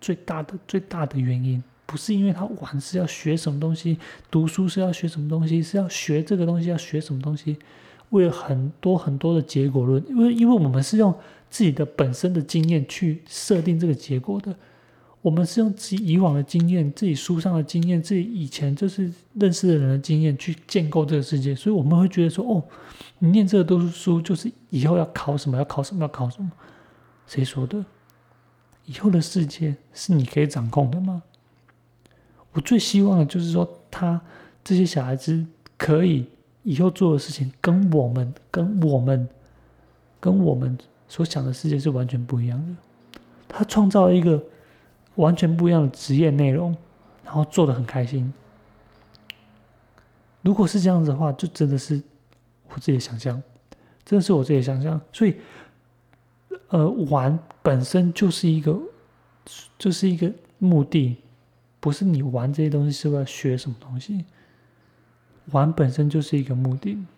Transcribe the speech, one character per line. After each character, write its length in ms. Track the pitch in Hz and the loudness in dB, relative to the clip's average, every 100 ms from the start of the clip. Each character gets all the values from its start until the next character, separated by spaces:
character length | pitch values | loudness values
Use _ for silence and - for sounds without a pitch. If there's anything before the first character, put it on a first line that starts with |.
最 140 | - 170 | -8 -8
大 260 | - 160 | -8 -10
的、 140 | 151 190 - | -10 -14 -6
最 120 | 196 | -6
大 260 | 190 175 147 | -6 -6 -4
的 140 | 139 | -2
原 240 | 127 123 | -2 0
因， 180 | 131 127 - _ - | -2 -4 -6 _ -14
不 100 | 156 | -8
是 200 | - 208 | -2 0
因 100 | 196 | 0
为 80 | |
他 100 | 170 202 | 0 -6
玩 360 | 202 135 143 | -10 -8 -8
是 160 | - 180 | -6 -4
要 80 | 170 | -4
学 320 | - 156 160 | -4 -2 -2
什 160 | 160 | -2
么 60 | 143 | -2
东 160 | 160 160 | -2 -2
西， 240 | 170 160 - - - | -2 -4 -6 -20 -4
读 160 | 160 160 | 0 0
书 200 | - 185 | 0 -2
是 120 | 190 | 0
要 120 | 185 | -2
学 160 | 175 170 | -2 -6
什 140 | 165 | -4
么 80 | 147 | -4
东 180 | 160 160 | -2 0
西， 140 | 165 | 0
是 160 | 160 202 | 0 -2
要 100 | 185 | -2
学 360 | - - 151 | -4 -2 -2
这 120 | 160 196 | 0 0
个 80 | |
东 160 | 170 170 | 0 0
西， 100 | 170 | -2
要 80 | 165 | -4
学 220 | - 151 | -4 -6
什 140 | 156 | -4
么 80 | 135 | -6
东 160 | 147 151 | -4 -6
西， 180 | - 151 - - - - _ | -6 -8 -10 -20 -20 -20 _
为 160 | 208 175 | 4 4
了 60 | |
很 400 | - - 131 135 - | 2 -4 -2 -4 -2
多 180 | 185 180 | 0 0
很 180 | - 139 | 0 -2
多 200 | 165 165 | 0 0
的 60 | |
结 280 | 160 139 139 | 0 0 0
果 160 | 135 123 | 2 2
论， 180 | 135 226 | 2 0
因 80 | 254 | 2
为， 160 | 233 | 2
因 160 | 233 233 | 4 4
为 60 | 240 | 4
我 120 | 143 | 4
们 140 | 131 | 0
是 160 | 135 214 | 2 4
用 160 | 208 170 - - _ | 4 2 -6 -20 _
自 120 | - | 0
己 80 | 190 | 0
的 140 | 139 147 | 2 -2
本 260 | - 135 | 0 -2
身 220 | 127 180 | 0 -2
的 80 | 175 | -2
经 260 | 143 165 165 | -2 0 2
验 200 | 165 135 | 2 -2
去 340 | - 170 156 - | -2 -2 -2 -8
设 340 | - - 190 | -8 -2 0
定 160 | 165 165 | 2 0
这 80 | 170 | 0
个 80 | |
结 260 | 135 - 127 | -2 -2 -6
果 200 | 127 202 | -4 -6
的， 160 | 202 185 - _ _ _ _ _ | -8 -10 -14 _ _ _ _ _
我 80 | 175 | 0
们 160 | 160 175 | 2 0
是 140 | - | 2
用 140 | 220 | 0
自 240 | 196 - 190 | -2 -6 -4
己 160 | 196 | 2
以 40 | 170 | 4
往 160 | 185 | 4
的 80 | 143 | 2
经 280 | 139 170 170 | 0 0 2
验、 200 | 180 147 | 2 0
自 120 | - 202 | -2 -2
己 80 | |
书 280 | 139 - 170 | -2 -2 -2
上 120 | 185 | 0
的 80 | 170 | -2
经 220 | 151 170 | -2 0
验、 180 | 170 170 | 0 0
自 140 | 160 196 | 0 -2
己 80 | |
以 240 | 190 220 143 | -2 -6 -8
前 260 | - 143 | -4 -4
就 140 | 143 196 | -2 -2
是 240 | 190 180 170 _ | -2 -6 -6 _
认 180 | 214 196 | 0 0
识 160 | 165 185 | 2 2
的 80 | 160 | 2
人 140 | 135 | 2
的 80 | 135 | 0
经 240 | 139 156 | 0 2
验 160 | 156 139 | 2 0
去 180 | - 160 - | -4 -10 -4
建 240 | 202 156 | -2 0
构 160 | 160 147 | 0 0
这 120 | 151 | 0
个 40 | |
世 160 | 135 143 | 0 -2
界， 160 | 135 | 0
所 160 | 135 208 | -2 0
以 60 | 208 | 0
我 80 | |
们 160 | 139 170 | 4 4
会 80 | 185 | 4
觉 160 | 180 | 2
得 60 | 165 | 0
说 160 | 165 240 | 0 -2
，“哦， 160 | 196 - - - - - - | -2 -2 -10 -20 -20 -20 0
你 120 | 165 | 4
念 160 | 208 196 | 6 6
这 120 | 202 | 4
个 60 | |
读 220 | 170 180 175 | 4 2 2
书 320 | 165 - 170 | -2 0 0
就 120 | 160 | 0
是 160 | 170 233 - _ | -4 -4 -10 _
以 160 | 143 147 | -2 2
后 100 | 175 | 2
要 100 | 160 | 0
考 280 | - - 143 | -4 -4 -4
什 160 | 143 | -2
么， 60 | 127 | -2
要 80 | 143 | -2
考 180 | - | -4
什 100 | 139 | -6
么， 100 | 190 | -4
要 40 | 151 | -4
考 220 | - 123 | -4 -6
什 120 | 123 | -6
么。” 80 | 190 - - - - _ _ _ - | -8 -10 -18 -20 -20 _ _ _ -10
谁 160 | - | -4
说 240 | 131 135 127 | -4 -4 -6
的？ 160 | 208 190 _ _ _ _ _ _ _ _ _ - | -6 -10 _ _ _ _ _ _ _ _ _ -18
以 120 | 135 | -2
后 100 | 214 | 2
的 100 | 175 | 2
世 260 | 156 190 151 | 2 -2 -2
界 300 | - 156 143 _ | -2 -4 -4 _
是 200 | - - | -10 0
你 100 | 160 | 2
可 160 | 123 151 | 2 0
以 80 | 147 | -2
掌 220 | 135 117 | -2 -4
控 200 | 143 135 | 0 0
的 120 | 165 | 0
吗？ 200 | 190 175 - _ _ _ _ _ _ _ _ _ _ _ _ | -4 -6 -10 _ _ _ _ _ _ _ _ _ _ _ _
我 80 | 160 | -6
最 180 | - 233 | 2 2
希 220 | - 202 | 4 4
望 180 | 202 185 | 4 4
的 60 | 147 | 2
就 160 | 180 | 0
是 100 | 170 | -2
说， 300 | 170 175 - _ | 0 -2 -6 _
他， 280 | - 175 170 - - - _ | -4 -2 -2 -6 -20 -20 _
这 120 | - 185 | 0 2
些 100 | 175 | 2
小 180 | 151 | 0
孩 140 | 127 131 | -2 -4
子 280 | - 165 160 - - - | -2 -2 -2 -10 -20 -6
可 280 | - 151 180 | 2 2 4
以 220 | 147 123 _ _ _ | 2 -2 _ _ _
以 160 | 220 139 | -4 0
后 100 | 185 | 0
做 220 | 170 180 | 2 2
的 80 | 147 | 2
事 120 | - | -2
情 200 | 143 131 - | -6 -6 -4
跟 320 | - 180 196 | 0 2 4
我 160 | 156 123 | 2 2
们， 260 | 127 123 - _ | 0 -4 -8 _
跟 320 | 180 175 208 | -4 -2 0
我 160 | 160 135 | 2 2
们， 300 | 127 131 123 - _ _ _ _ _ _ _ _ | 2 0 -2 -8 _ _ _ _ _ _ _ _
跟 240 | 180 190 170 | 0 2 4
我 100 | 127 | 2
们 220 | 131 127 - _ _ | -2 -4 -10 _ _
所 160 | - 165 | -4 -4
想 200 | 147 131 | -2 -4
的 60 | |
世 160 | 127 156 | -4 -2
界 100 | 147 | -2
是 120 | 147 | 0
完 180 | 127 127 | -2 -2
全 180 | 127 123 | -4 -4
不 140 | 123 | -2
一 80 | 120 | -2
样 100 | 123 165 | -4 -6
的。 500 | 175 _ _ _ - - - - | -10 _ _ _ -20 -20 -20 -12
他 160 | - 214 | -6 -2
创 240 | 214 202 | 2 4
造 180 | 202 185 | 6 6
了 80 | 180 | 6
一 40 | |
个 240 | 170 151 - - _ _ _ _ _ - | 4 2 0 -16 _ _ _ _ _ 0
完 200 | 160 170 | 2 4
全 200 | 170 165 | 2 2
不 140 | 175 | 4
一 20 | |
样 120 | 165 | 4
的 60 | 143 | 2
职 260 | - - 135 | -2 -2 2
业 160 | 160 | 2
内 180 | 143 143 | 4 2
容， 260 | 135 175 165 - _ _ _ | 2 -2 -4 -10 _ _ _
然 80 | - | -6
后 140 | 151 147 | -4 -2
做 220 | - 156 | 2 2
得 60 | |
很 120 | 123 120 | 2 -4
开 180 | 135 | -4
心。 300 | 120 135 127 - _ _ _ _ _ _ _ _ - - _ _ _ _ _ _ _ _ _ _ | -4 -4 -4 -8 _ _ _ _ _ _ _ _ -20 -20 _ _ _ _ _ _ _ _ _ _
如 100 | 185 | 0
果 140 | 208 175 | 2 2
是 160 | 208 | 2
这 80 | 185 | 2
样 140 | 175 | 4
子 80 | 156 | 2
的 40 | 139 | 0
话， 160 | 156 | -2
就 140 | 135 170 | -2 -6
真 200 | - 147 | -2 0
的 80 | 139 | 0
是 240 | - 143 - _ _ _ _ _ - | -2 -6 -6 _ _ _ _ _ -20
我 60 | - | -8
自 100 | - | 0
己 60 | |
的 60 | 131 | 0
想 180 | - 113 | -2 -8
象， 200 | 127 123 - _ _ - _ _ | -6 -8 -10 _ _ -20 _ _
真 160 | - 202 | 0 2
的 60 | 180 | 4
是 80 | |
我 100 | 165 | 2
自 80 | 131 | 2
己 60 | 143 | 2
的 60 | |
想 180 | 127 131 | 0 -2
象。 180 | 151 160 - | -2 -4 -6
所 140 | - 220 | 0 0
以， 80 | - - - - _ _ _ _ _ _ _ - - - | 0 -6 -20 -20 _ _ _ _ _ _ _ -18 -18 -4
呃， 200 | 175 156 | 0 2
玩 480 | 240 147 143 131 160 - - | 0 0 0 0 -2 -4 -6
本 220 | 160 131 | 0 0
身 280 | 131 180 175 | 0 0 0
就 180 | 165 196 | 2 0
是 180 | - 170 | 0 0
一 120 | 160 | 0
个， 180 | 151 180 349 - _ _ _ _ - - - - | 0 -2 -4 -16 _ _ _ _ -20 -20 -20 -6
就 140 | 196 | -4
是 180 | 170 190 | 0 0
一 60 | 170 | 0
个 160 | 175 233 - - | -2 -4 -14 -2
目 240 | 185 165 | 2 4
的， 340 | 139 165 127 120 _ _ _ _ _ _ | 4 2 0 -2 _ _ _ _ _ _
不 120 | 147 | -4
是 140 | 143 196 | -2 0
你 160 | 151 | 0
玩 320 | 139 123 127 | 0 -2 -2
这 100 | 143 | -2
些 60 | 156 | 0
东 160 | 143 147 | 0 0
西 60 | |
是 180 | 139 151 | -2 -2
为 100 | 143 | -2
了 60 | 135 | -4
学 320 | - 139 127 | -4 -2 -2
什 120 | - | -4
么 60 | 113 | -12
东 200 | 135 127 | -10 -10
西。 240 | - 202 165 _ _ _ _ _ _ _ _ _ _ _ - | -6 -8 -8 _ _ _ _ _ _ _ _ _ _ _ -4
玩 220 | 139 147 | 0 2
本 180 | 160 139 | 2 0
身 180 | 127 147 | 0 0
就 120 | 156 | 0
是 160 | 143 147 | 0 -2
一 60 | |
个 100 | 131 | -2
目 220 | 127 131 131 | -2 -2 -4
的。 200 | 202 208 175 | -6 -8 -10